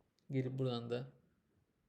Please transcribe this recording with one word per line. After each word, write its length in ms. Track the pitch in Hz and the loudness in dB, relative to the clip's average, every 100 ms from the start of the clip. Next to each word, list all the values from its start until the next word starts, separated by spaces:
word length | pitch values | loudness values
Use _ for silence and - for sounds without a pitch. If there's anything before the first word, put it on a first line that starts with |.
| _ _ - | _ _ -4
gelip 280 | 135 127 131 | 0 0 2
buradan 300 | 131 120 120 | 2 2 0
da 220 | 120 139 - _ _ _ _ _ _ | -2 -4 -12 _ _ _ _ _ _